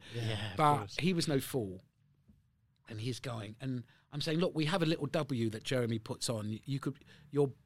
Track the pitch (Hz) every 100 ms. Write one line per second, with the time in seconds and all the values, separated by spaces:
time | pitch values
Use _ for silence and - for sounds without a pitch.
0 | - 117 113 104 104 95 151 139 101 -
1 | 170 170 156 139 - 135 98 92 - _
2 | _ _ _ - _ _ _ _ - 107
3 | 120 113 135 117 104 110 131 123 - -
4 | _ 147 160 160 175 156 151 190 160 165
5 | 139 165 147 127 113 110 - 127 117 113
6 | - 117 - 113 104 107 - 139 147 135
7 | - - - 139 139 -